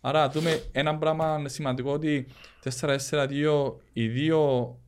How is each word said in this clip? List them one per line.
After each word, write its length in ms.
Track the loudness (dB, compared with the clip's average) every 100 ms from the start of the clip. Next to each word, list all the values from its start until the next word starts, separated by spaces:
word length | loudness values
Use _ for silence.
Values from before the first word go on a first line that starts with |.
άρα 280 | 0 2 2
δούμε 200 | 2 0 -2 -2
ένα 260 | -2 0 0
πράγμα 440 | 0 0 0 -2 -4
σημαντικό, 440 | -4 -4 -2 -2
ότι 340 | -2 0 0 -2 -16 -20 -10
τέσσερα 300 | -8 -2 0
τέσσερα 340 | 0 0 0 0
δύο, 560 | 0 2 2 0 -4 -10
οι 140 | -2 -2
δύο 680 | 0 2 4 4 2 0 -8